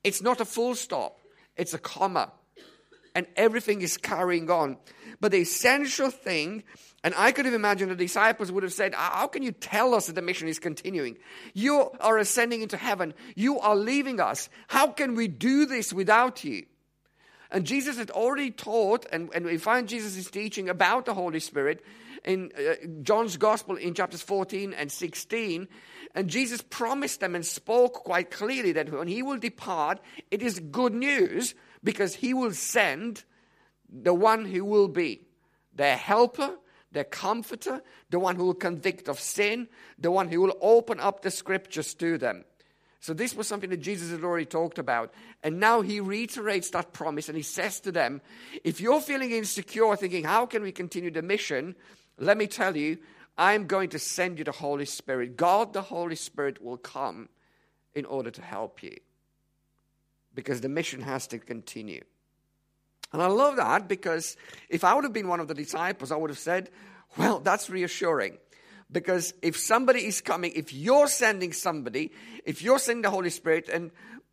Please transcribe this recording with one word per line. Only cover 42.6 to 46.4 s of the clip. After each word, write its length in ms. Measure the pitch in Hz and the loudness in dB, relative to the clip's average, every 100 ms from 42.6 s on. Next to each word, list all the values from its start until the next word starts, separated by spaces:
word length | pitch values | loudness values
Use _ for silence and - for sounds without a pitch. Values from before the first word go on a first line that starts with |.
| _ _ _ _ | _ _ _ _
So 140 | - | -10
this 220 | 160 240 208 | -4 -4 -4
was 120 | 214 | -6
something 240 | 208 190 | -6 -4
that 60 | 180 | -6
Jesus 340 | 151 202 170 | -4 -6 -6
had 120 | 170 | -6
already 220 | 175 170 156 | -2 -2 -2
talked 320 | 160 170 - | -2 -2 -4
about. 340 | 135 120 113 - - - | -2 -2 -2 -10 -20 -8
And 160 | 156 165 | -4 2
now 220 | 214 233 | 4 4
he 180 | 196 208 | 2 -2
reiterates 720 | 190 208 233 254 | -2 -4 -4 -4